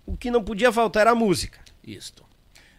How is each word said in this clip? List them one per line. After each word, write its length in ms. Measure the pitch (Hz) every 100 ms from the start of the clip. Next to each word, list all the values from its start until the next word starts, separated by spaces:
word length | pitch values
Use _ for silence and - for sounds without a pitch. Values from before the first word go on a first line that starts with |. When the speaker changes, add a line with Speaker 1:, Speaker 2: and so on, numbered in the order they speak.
| -
Speaker 1:
O 100 | -
que 160 | 247
não 120 | 240
podia 280 | 196 208 247
faltar 300 | 226 226 214
era 100 | 214
a 40 | 233
música. 440 | 226 151 - - - _
Speaker 2:
Isto. 420 | - 95 - - _ _ _ - _